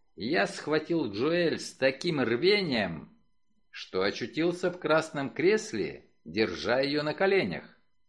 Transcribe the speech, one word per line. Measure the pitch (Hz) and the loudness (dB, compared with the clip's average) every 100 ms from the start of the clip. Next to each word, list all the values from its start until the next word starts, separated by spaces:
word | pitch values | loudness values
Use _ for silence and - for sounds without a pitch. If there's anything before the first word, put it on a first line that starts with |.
| _ - | _ -8
Я | 117 185 196 | -2 0 0
схватил | - - 156 156 165 127 | -2 -2 -2 0 -2 -2
Джоэль | 98 143 175 165 117 | -2 0 2 2 0
с | - | -6
таким | - 131 135 175 151 | -2 0 0 -2 0
рвением, | 117 120 170 208 180 120 95 80 - _ _ _ _ _ _ | 0 2 4 4 2 0 0 -4 -12 _ _ _ _ _ _
что | - - 92 | -18 -6 0
очутился | 98 - 113 151 170 175 180 | 0 0 -6 -2 -2 0 -4
в | 175 | -2
красном | 151 156 156 147 135 | 2 2 2 -4 -6
кресле, | - 170 220 220 110 76 65 - _ | 2 4 4 0 -4 -4 -6 -18 _
держа | - 95 107 85 92 127 | -6 0 0 0 0 2
её | 143 147 | 2 0
на | 147 147 | -2 0
коленях. | 196 196 131 139 - _ _ _ | 2 4 2 -4 -10 _ _ _